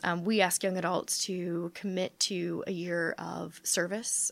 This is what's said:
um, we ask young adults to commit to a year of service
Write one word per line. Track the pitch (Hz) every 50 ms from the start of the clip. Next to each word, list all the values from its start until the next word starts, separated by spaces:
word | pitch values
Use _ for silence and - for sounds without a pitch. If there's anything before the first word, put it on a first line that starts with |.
| -
um, | 180 170 175 170
we | 208 220 214
ask | 190 175 175 -
young | - 196 180
adults | 185 175 170 180 185 - - - - -
to | - 190 180 175 180 170 170 170 170 170
commit | - - 202 185 185 185 - - -
to | - - 202 175 170 175 170 170 -
a | -
year | 190 170 170 175 170 170 165 165 -
of | - 170 165 175 170 175 170 - - -
service | - - 190 175 175 196 220 233 - - - - -